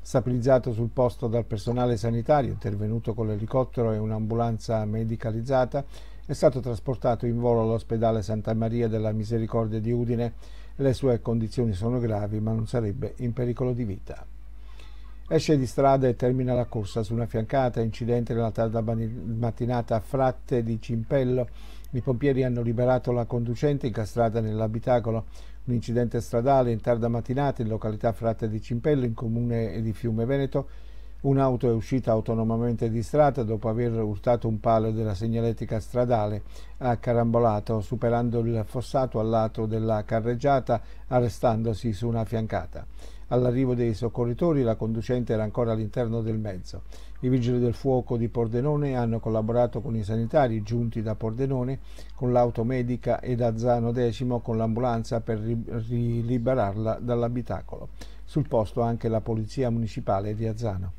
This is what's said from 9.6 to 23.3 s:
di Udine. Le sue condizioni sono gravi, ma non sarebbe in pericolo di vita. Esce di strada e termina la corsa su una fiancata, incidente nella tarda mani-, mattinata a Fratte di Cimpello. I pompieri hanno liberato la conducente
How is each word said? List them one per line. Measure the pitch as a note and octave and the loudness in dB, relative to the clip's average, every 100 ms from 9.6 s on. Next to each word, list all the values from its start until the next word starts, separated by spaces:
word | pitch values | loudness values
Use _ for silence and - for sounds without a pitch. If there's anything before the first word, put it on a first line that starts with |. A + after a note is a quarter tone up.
| A2+ A2 | 0 -2
di | G#2+ | 0
Udine. | A#2+ A#2+ A#2+ A#2+ - - - - - | 0 2 0 -2 -4 -14 -14 -12 0
Le | C#3 | 0
sue | B2 C3+ A#2 | 2 2 2
condizioni | - A#2 A2 A2+ A#2 | 2 0 0 0 0
sono | F#2+ A2+ B2 | 0 0 0
gravi, | A#2 G#2+ G#2 G#2+ | 0 0 -2 -2
ma | G#2+ | 0
non | A2 A2+ | 0 0
sarebbe | B2+ A2 F#2+ G2+ - | -2 -2 -4 -6 -4
in | B2 | -4
pericolo | A2+ B2 A#2+ B2+ | -2 -2 0 -2
di | B2 | 0
vita. | A#2 F#2+ - - - - - - - - - - - - - | -2 -6 -8 -12 -12 -14 -14 -14 -14 -14 -14 -14 -14 -14 0
Esce | D#3+ D3+ D3+ | 0 4 4
di | B2 | 4
strada | - C#3 C3+ C3 | 4 6 6 4
e | |
termina | A#2 B2+ C3 B2+ | 4 2 2 2
la | B2 A#2+ | 0 0
corsa | A#2 G2+ A#2 | -4 -4 -4
su | G#2+ | -2
una | A#2 A#2 | -2 0
fiancata, | A#2 A2 C#3+ B2+ A#2 | -2 0 2 2 2
incidente | A2+ - A2+ A#2+ A#2+ | -2 -2 0 0 2
nella | A#2 A2+ | 0 0
tarda | G#2 A2+ A2+ | 0 0 0
mani-, | A2 A2+ A2+ | 0 0 -2
mattinata | A#2+ - A2+ A#2 A2 A#2+ B2 A#2 C3+ | -4 -4 -2 -2 0 0 0 2 0
a | |
Fratte | - C3+ C3 B2+ - B2+ | 0 2 2 0 0 0
di | A2+ A2+ | 2 -2
Cimpello. | - A#2 A2+ C#3+ B2+ B2+ B2 - - - - | -2 -4 0 2 2 2 0 -6 -12 -12 -6
I | B2+ | -4
pompieri | A#2 A#2+ C#3+ C3 | -2 2 2 4
hanno | C3 A#2+ | 2 2
liberato | A#2 A2+ B2 B2+ B2 | 0 2 4 2 2
la | B2 | 0
conducente | A#2 | 0